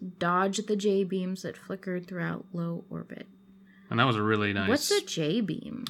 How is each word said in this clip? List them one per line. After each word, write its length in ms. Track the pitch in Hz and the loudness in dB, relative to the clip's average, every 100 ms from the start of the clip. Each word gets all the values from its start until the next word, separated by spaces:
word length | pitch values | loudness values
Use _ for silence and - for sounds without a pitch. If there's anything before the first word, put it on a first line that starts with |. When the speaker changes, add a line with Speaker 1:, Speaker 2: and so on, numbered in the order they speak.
| 185 - | -12 -2
Speaker 1:
dodged 480 | 175 180 196 196 208 | 2 4 2 0 0
the 80 | 214 | 0
J-beams 680 | 202 196 190 190 185 185 | 4 4 2 0 -2 -4
that 140 | 175 - | -6 -10
flickered 500 | - 190 190 180 175 | -10 -8 -6 -6 -6
throughout 400 | 180 170 170 - | -6 -4 -4 -8
low 320 | 175 170 170 - | -6 -4 -6 -8
orbit. 360 | 165 - - - - - - - - - | -10 -10 -14 -16 -20 -20 -20 -20 -20 -4
Speaker 2:
And 80 | 113 | 2
that 60 | 131 | 4
was 80 | 110 | 4
a 60 | |
really 300 | 107 107 104 | 4 4 4
nice 160 | 101 98 | 2 2
Speaker 1:
What's 220 | 277 - | 2 4
a 120 | 403 | 0
J-beam? 800 | - - 151 202 202 156 - - - | 0 -2 0 2 0 -4 -6 -10 -2